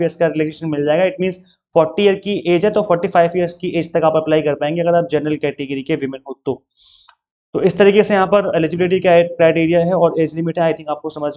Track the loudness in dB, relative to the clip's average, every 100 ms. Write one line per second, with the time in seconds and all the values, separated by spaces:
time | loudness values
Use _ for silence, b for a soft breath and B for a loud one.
0 | -4 0 -2 0 -4 -4 -6 -2 0 0
1 | 0 0 -4 -4 b b _ 2 2 2
2 | 2 2 -2 -4 0 2 2 0 0 -2
3 | 2 2 2 2 -4 -4 -6 -4 -2 0
4 | 2 0 0 0 0 -2 -4 -2 0 0
5 | 0 -2 -2 -4 -4 -6 -8 -8 -4 -4
6 | -4 -10 -14 -10 -8 -8 _ b b b
7 | b b _ _ _ -2 -2 4 4 4
8 | 2 2 2 0 0 -2 -2 -2 0 0
9 | 4 4 2 2 2 4 2 2 0 2
10 | 0 2 -2 -2 -6 -2 -2 -2 -6 -8
11 | -8 -6 -8